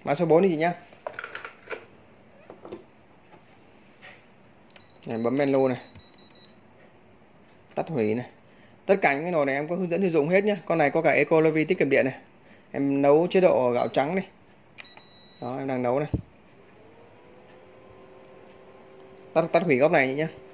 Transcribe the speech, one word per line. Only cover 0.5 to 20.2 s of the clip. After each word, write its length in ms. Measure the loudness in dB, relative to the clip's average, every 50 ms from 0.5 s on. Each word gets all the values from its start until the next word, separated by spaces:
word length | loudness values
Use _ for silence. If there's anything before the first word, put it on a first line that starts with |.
| 2
nhá. 180 | 0 -2 -2 -4 -6 -12 -20 -20 -18 -16 -14 -14 -14 -14 -14 -14 -16 -16 -18 -20 -20 -16 -14 -14 -14 -14 -18 -20 -20 -20 -20 -20 -20 -20 -20 -20 -20 -20 -20 -20 -20 -20 -18 -18 -20 -20 _ _ _ -20 -20 _ _ _ -20 -20 -20 -20 -20 -20 -20 -20 -20 -20 -20 _ -20 _ _ -20 -20 -20 -20 -20 -20 _ -20 -20 -20 _ -20 -20 -20 -20 -20 -20 -20 -20 -18 -12
Này, 120 | -10 -6 -4
bấm 180 | -2 -2 0
menu 320 | 0 0 2 2 2 2 0
này. 100 | -2 -4 -10 -16 -20 -20 -20 -20 -20 -20 -20 -20 -20 -20 -20 -20 -20 -20 -20 -20 -20 -20 -20 -20 -20 -20 -20 -20 -20 _ -20 _ _ _ -20 _ -20 -20 -20 -12 -10
Tắt 140 | -10 -8 -6
hủy 260 | -4 -2 -2 -2 -2
này. 120 | -4 -6 -10 -16 -20 -20 -20 -20 -20 -20 -20 -20 -6 0
Tất 100 | 0 2 2
cả 120 | 2 2 0
những 80 | 0
cái 100 | -2 -2
nồi 140 | -2 0 0
này 80 | 0 -2
em 140 | -2 -4 -4
có 80 | -4
hướng 140 | -4 -4 -4
dẫn 120 | -2 -2
sử 80 | 0 0
dụng 180 | 2 0 2 2
hết 160 | 2 2 2
nhá. 120 | 0 -2 -4 -4
Con 120 | -2 0 0
này 120 | 0 2
có 120 | 0 0
cả 80 | 0 2
Ecology 540 | 2 2 2 4 4 4 4 2 2 0 0
tiết 140 | 0 0 0
kiệm 120 | 0 2
điện 140 | 2 2 2
này. 100 | 0 -4 -8 -14 -20 -20 _ -20 -20 -20 -20 _ _
Em 300 | -6 -4 -2 -2 0 2
nấu 240 | 4 4 4 4 4
chế 140 | 2 2 4
độ 300 | 4 4 4 2 2 0
gạo 180 | 0 0 -2 -2
trắng 260 | -2 -2 -2 0 -2
này. 120 | -4 -6 -8 -12 -20 _ _ _ -20 _ _ _ -20 -20 -20 -20 -20 -20 -20 -20 -20 -20 -20 -18 -14
Đó, 160 | -12 -10 -8 -8
em 80 | -6
đang 160 | -6 -4 -2
nấu 160 | -2 0 0 -2
này. 100 | -2 -2 -4 -6 -6 -10 -20 -20 -20 -20 -20 -20 -20 -20 -20 -20 -20 -20 -20 -20 -20 -20 -20 -20 -20 -20 -20 -20 -20 -20 -20 -20 -20 -20 -20 -20 -20 -20 -20 -20 -20 -20 -20 -20 -20 -20 -20 -20 -20 -20 -20 -20 -20 -20 -20 -20 -20 -20 -20 -20 -20 -20 -20 -20 -16 -4
Tắt, 120 | -2 -2 0 0
tắt 100 | 0 0
hủy 140 | 2 2 2
góc 160 | 2 4 4
này 220 | 2 2 0 0 -2
nhá. 140 | -4